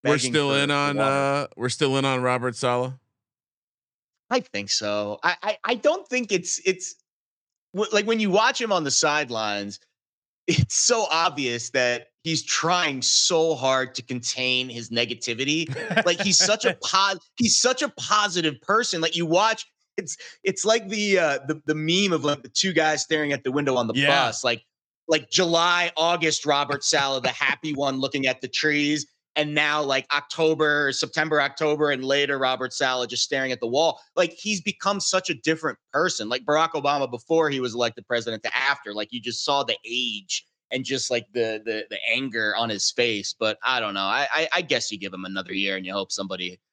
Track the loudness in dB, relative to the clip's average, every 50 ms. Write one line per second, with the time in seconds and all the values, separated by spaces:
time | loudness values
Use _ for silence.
0 | 2 2 2 2 0 0 0 2 2 2 2 2 2 2 2 0 0 0 0 0
1 | 0 2 2 2 2 2 0 -2 -2 -6 -8 -6 -4 -4 0 0 2 2 2 2
2 | 2 2 0 2 2 2 0 2 0 -4 -4 0 0 0 2 2 0 -4 -6 -12
3 | _ _ _ _ _ _ _ _ _ _ _ _ _ _ _ _ _ _ _ _
4 | _ _ _ _ _ _ -2 -2 -2 -2 -8 -8 -4 -2 -2 -2 0 0 -2 -2
5 | -2 -4 -6 0 0 0 0 0 -2 -4 -4 0 0 0 0 4 4 2 2 2
6 | -4 _ -2 -2 0 0 -2 -2 0 -2 -6 -2 0 0 0 0 -6 -14 -14 _
7 | _ _ _ _ _ _ _ _ _ _ _ _ _ _ -4 -4 -2 2 2 0
8 | 2 2 0 2 2 4 4 4 4 4 2 0 -2 0 0 0 2 0 0 2
9 | 2 2 2 0 -2 -2 -4 -4 -2 -2 -2 -4 -6 -8 -10 -14 _ _ _ _
10 | _ _ _ _ _ _ _ _ _ 0 2 2 2 2 2 0 2 2 2 2
11 | 0 0 0 2 2 0 0 -2 -2 -2 -2 -4 -6 -2 0 2 2 2 2 -2
12 | -6 _ _ _ _ -2 -2 -2 -2 -2 -2 0 2 2 2 2 2 0 -2 -2
13 | 0 2 2 4 4 4 4 4 4 4 2 2 2 2 2 2 0 -2 -6 -12
14 | -8 -6 -8 -6 -4 -6 -4 -2 -2 0 0 0 -2 -4 -8 -10 -10 -4 -2 -2
15 | -2 -2 -4 -8 -6 -6 -4 -4 -2 -2 0 -2 -2 -4 -6 -8 -6 0 0 2
16 | 2 2 0 2 2 2 4 4 4 4 2 2 2 -2 -2 0 -4 0 2 4
17 | 4 4 0 -4 -8 _ _ -2 0 2 2 2 2 2 2 2 -2 -4 -4 -8
18 | -2 0 2 2 2 2 0 0 0 0 -2 -4 _ 0 0 2 2 0 -2 -2
19 | -2 -2 -2 -2 0 2 2 4 4 2 0 -2 -8 _ _ _ _ _ _ -10
20 | -8 -8 -12 -14 -14 -20 -20 _ _ -4 -4 0 2 2 2 2 2 -2 -2 0
21 | 2 4 4 4 4 4 2 0 -2 -4 -6 -4 _ -2 -2 0 2 2 4 4
22 | 4 4 2 2 2 0 -2 -2 -6 -6 _ -2 -2 2 2 2 2 2 0 0
23 | -2 -2 0 0 0 0 -2 -2 -2 -2 -2 0 0 2 2 2 0 0 0 2
24 | 2 4 4 4 2 0 -2 -2 -2 -2 -2 -2 _ _ _ _ _ _ _ _
25 | _ 0 0 0 0 _ 0 2 2 4 4 4 4 4 4 2 2 0 0 0
26 | 2 2 2 2 2 0 0 0 0 2 2 2 2 0 -2 -2 0 0 2 2
27 | 2 0 -2 0 -2 -2 0 0 0 0 0 0 -4 -4 -2 0 0 0 0 0
28 | -2 -2 -2 -2 0 0 -2 -2 -6 -6 -4 0 0 2 2 2 2 0 0 -2
29 | -4 _ _ _ _ _ _ -2 -2 0 0 0 0 0 0 0 0 0 0 -2
30 | 0 _ -2 -2 -2 _ -2 2 2 2 4 4 2 2 2 2 0 0 0 -2
31 | -4 -4 -2 -2 0 2 2 2 2 0 -2 -2 0 0 2 2 2 0 0 0
32 | 0 0 2 2 2 0 0 0 2 0 0 0 -4 -6 -2 0 0 0 2 0
33 | -2 -2 -2 -4 -2 0 0 -2 -2 -2 -4 -4 -4 0 2 2 2 2 0 -2
34 | -12 _ _ 0 0 0 -2 -8 -6 -4 -4 -4 -4 -6 -8 _ -2 -2 0 0
35 | -2 0 0 0 0 -2 -8 -4 0 -2 -2 0 -2 -6 -6 _ _ _ -2 0
36 | 0 0 -2 -4 -4 -4 -4 -4 0 0 2 2 2 2 0 -2 0 0 0 0
37 | -2 -4 -6 -10 -2 _ 2 2 4 2 0 -2 -2 -4 -2 0 -2 -2 -2 -6
38 | -6 _ -2 -2 -2 -4 -8 -6 -6 -2 -2 0 2 0 0 -2 -4 -8 -6 -6
39 | -6 -6 -8 -8 -8 -6 -6 -4 -2 0 0 0 0 -2 -4 -6 -6 -6 -6 -4
40 | -4 -4 -6 -8 -8 -6 -8 -8 _ _ _ _ _ _ -6 -6 -4 -4 -4 -4
41 | -2 -2 -2 -4 -4 _ _ -2 -2 0 -2 -6 -6 -6 -6 -6 -6 -8 -10 -6
42 | -4 -2 -2 -2 -2 -4 -4 -2 -2 0 0 0 -2 -2 -2 -2 -2 -2 0 2
43 | 0 0 0 -2 -4 -8 -6 _ -2 -2 -2 -2 -2 -2 0 0 -2 -2 -2 -2
44 | -2 0 0 0 0 0 0 -2 0 0 0 -2 0 0 -2 -2 -2 -4 -8 -8
45 | -10 -10 -10 -10 -10 -6 -6 -8 -6 -6 -4 -2 -2 -2 -2 -4 -6 -6 -6 -6
46 | -6 _ -6 -8 -6 -8 -6 -8 -8 -10 -10 _ _ _